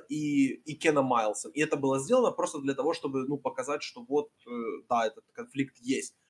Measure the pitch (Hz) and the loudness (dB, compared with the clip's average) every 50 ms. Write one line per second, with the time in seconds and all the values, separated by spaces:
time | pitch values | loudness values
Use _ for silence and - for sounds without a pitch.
0 | - _ 143 151 151 147 147 139 139 131 113 - _ 156 151 - - 160 151 143 | 0 _ -6 -4 -2 0 4 4 4 2 2 -4 _ -12 -10 2 2 4 4 4
1 | 135 131 127 117 110 107 104 - - - - 139 156 151 156 143 135 135 135 135 | 4 4 4 4 4 2 0 -4 -8 -8 -2 -2 0 0 0 0 2 2 2 2
2 | 135 160 240 262 240 185 - - 165 - - 151 135 139 139 139 127 156 165 - | 2 4 4 4 4 4 2 0 -4 -4 -4 -4 -4 -2 -2 0 0 -2 -2 -2
3 | - 139 131 131 127 135 147 139 - 131 123 - 123 135 147 - - - - - | -4 -4 -4 -2 -2 -2 -4 -4 -4 -6 -6 -6 -6 -4 -4 -4 -6 -10 -12 -14
4 | 120 - 139 147 147 - _ _ _ 233 - 120 117 110 90 - - _ 120 117 | -10 -2 -2 -2 -2 -2 _ _ _ -10 -8 -6 -6 -6 -8 -8 -4 _ 0 0
5 | 113 110 - - _ _ _ - 117 120 - 135 135 135 - - 120 123 131 113 | 0 0 -4 -6 _ _ _ -14 -14 -10 -4 -6 -6 -6 -6 -14 -4 -4 -2 -2
6 | - - - _ _ _ | -2 -8 -14 _ _ _